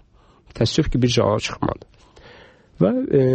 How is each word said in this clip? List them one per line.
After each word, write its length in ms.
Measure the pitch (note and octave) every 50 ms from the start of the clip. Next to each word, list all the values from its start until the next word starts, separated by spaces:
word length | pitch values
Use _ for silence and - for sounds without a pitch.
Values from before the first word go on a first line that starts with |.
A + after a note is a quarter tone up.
| _ _ _ _ _ _ _ _ _ - -
Təəssüf 360 | - A#2+ A#2 - - D3+ -
ki, 100 | - B2+
bir 60 | A#2 B2
cavab 320 | A#2+ A#2 G#2 G2+ G#2 A2+
çıxmadı. 460 | - - - - - - - - - - _ _ _ _ _ - - - - - - - _ _ _ _ _ -
Və, 120 | E3+ F#3+
e, 300 | A#3+ B3+ C4 - - C#3+ C3 B2+